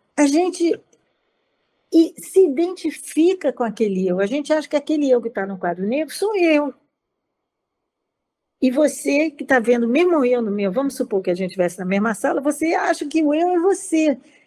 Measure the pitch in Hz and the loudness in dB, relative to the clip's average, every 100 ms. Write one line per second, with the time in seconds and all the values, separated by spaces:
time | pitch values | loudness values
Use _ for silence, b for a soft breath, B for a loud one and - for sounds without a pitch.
0 | _ - 294 294 359 359 339 - _ _ | _ 0 2 2 0 0 -2 -2 _ _
1 | _ _ _ _ _ _ _ _ _ 330 | _ _ _ _ _ _ _ _ _ 2
2 | 320 - - 381 370 262 349 359 320 277 | 2 0 -2 4 4 2 -2 -4 -8 -8
3 | - - 330 370 294 247 233 214 220 190 | -6 0 2 2 -2 -2 -4 -2 -2 0
4 | 185 180 202 277 294 311 302 294 285 311 | 0 0 0 -2 -2 -2 -2 -4 -2 0
5 | 285 247 226 226 190 190 180 170 196 269 | 2 2 0 -6 -6 -4 -4 -4 -2 -2
6 | 311 - 403 415 349 294 294 - _ _ | -4 -4 -2 2 2 2 0 -6 _ _
7 | _ _ _ _ _ _ _ _ _ _ | _ _ _ _ _ _ _ _ _ _
8 | _ _ _ _ _ _ 254 254 294 285 | _ _ _ _ _ _ 0 2 2 0
9 | 285 285 311 - - 269 226 240 233 262 | -2 0 0 -4 0 2 2 2 2 2
10 | 359 330 247 247 220 202 202 190 277 - | 2 2 2 0 0 -2 -2 -2 -4 -4
11 | 254 202 190 180 185 190 175 175 185 196 | -4 -4 -2 -2 -4 -2 -4 -4 -2 0
12 | 220 208 277 311 269 294 320 339 359 330 | 0 -2 -2 -2 -2 -2 -2 -2 -2 -4
13 | 294 320 302 302 349 359 349 370 - 320 | -4 -2 0 0 0 2 2 0 0 0
14 | 311 254 b b | 2 0 b b